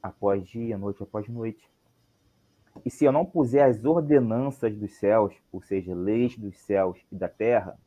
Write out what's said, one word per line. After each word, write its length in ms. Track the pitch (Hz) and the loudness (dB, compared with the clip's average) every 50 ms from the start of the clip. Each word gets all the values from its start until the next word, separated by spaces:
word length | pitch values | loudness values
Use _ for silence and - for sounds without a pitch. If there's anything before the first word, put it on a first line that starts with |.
após 460 | - 95 90 _ - 101 98 101 92 | -12 -14 -10 _ 0 0 0 0 -2
dia, 300 | 90 - 117 117 117 110 | -8 -10 -8 -6 -6 -6
noite 240 | 98 98 101 98 _ | -6 -6 -8 -8 _
após 260 | 101 - - 107 101 | -12 -10 -8 -10 -8
noite, 400 | 110 117 120 113 113 107 _ _ _ _ _ _ _ _ _ _ _ _ _ _ _ _ _ _ _ _ _ _ _ _ - _ | -8 -10 -8 -8 -8 -8 _ _ _ _ _ _ _ _ _ _ _ _ _ _ _ _ _ _ _ _ _ _ _ _ -12 _
"e 40 | 123 | -12
se 140 | - - 147 | -4 2 2
eu 80 | 143 | 4
não 140 | 135 151 208 | 4 4 0
puser 400 | - - 175 143 120 120 143 143 | 0 0 -2 0 2 4 4 6
as 180 | 131 120 104 110 | 4 4 2 0
ordenanças 920 | 139 160 170 156 143 151 139 123 110 110 120 131 139 135 - - 113 104 | 0 0 0 2 4 4 4 4 2 0 -2 -2 -4 -6 -4 -4 -4 -4
dos 160 | 104 104 101 - | -4 -10 -10 -8
céus", 400 | - - 101 107 113 104 98 - _ _ _ | -2 0 4 4 4 4 2 -2 _ _ _
ou 100 | - 92 | -16 -16
seja, 340 | - _ 98 95 87 92 92 | -8 _ -6 -6 -4 -6 -6
leis 420 | 87 90 98 107 113 123 123 123 | -4 -2 -2 0 0 0 -2 -2
dos 180 | - 107 101 95 | -8 -14 -14 -14
céus 400 | _ _ _ 104 98 95 92 90 - _ _ | _ _ _ 0 0 2 0 -2 -8 _ _
e 40 | - | -10
da 120 | - - | -8 -8
terra 500 | - - _ 107 117 120 110 95 92 - _ _ | -8 -6 _ 0 2 2 0 0 -4 -16 _ _